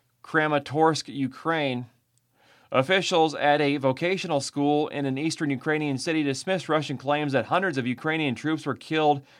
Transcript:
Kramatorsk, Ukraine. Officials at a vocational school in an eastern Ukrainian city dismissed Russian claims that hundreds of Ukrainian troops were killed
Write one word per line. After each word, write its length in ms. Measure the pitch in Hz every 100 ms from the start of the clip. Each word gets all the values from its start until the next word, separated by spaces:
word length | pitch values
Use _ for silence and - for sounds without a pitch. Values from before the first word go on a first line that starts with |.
| _ _
Kramatorsk, 840 | - 160 151 147 143 143 160 151 -
Ukraine. 760 | 139 131 - 165 160 143 123 123 _ _ _ _ _ _ _ -
Officials 640 | 127 131 190 170 175 160 147
at 240 | 147 147
a 160 | 143 143
vocational 640 | 131 131 175 190 180 147
school 480 | - 143 143 147 151
in 180 | 147 139
an 100 | 135
eastern 340 | 160 156 151
Ukrainian 460 | 131 156 151 151 131
city 280 | 170 160
dismissed 440 | 143 135 - 190 -
Russian 300 | 156 143 127
claims 340 | 135 147 147
that 140 | 131 110
hundreds 320 | 170 190 139
of 80 | 123
Ukrainian 480 | 123 156 160 147
troops 320 | 113 151 156 147
were 80 |
killed 480 | 113 - 156 151 139 -